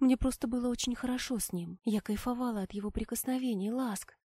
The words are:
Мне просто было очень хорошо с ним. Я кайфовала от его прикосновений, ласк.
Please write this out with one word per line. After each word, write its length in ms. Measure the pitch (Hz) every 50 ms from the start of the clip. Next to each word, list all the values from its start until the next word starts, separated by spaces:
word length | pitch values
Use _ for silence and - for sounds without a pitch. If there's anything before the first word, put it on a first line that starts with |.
Мне 160 | 269 254 254
просто 320 | - - 262 - - - 233
было 200 | 247 247 240 247
очень 280 | 240 - - 247 240
хорошо 420 | - - 247 254 254 - - 254 202
с 140 | - -
ним. 260 | - 175 170 165 185 - -
Я 160 | 233 208 202
кайфовала 640 | - - 208 208 - 247 240 240 254 240 220 202
от 100 | 190 -
его 180 | - 202 196 208
прикосновений, 800 | - 226 220 - 240 - - 254 254 254 254 247 220 185 190 214
ласк. 460 | 240 262 262 226 196 - - - - _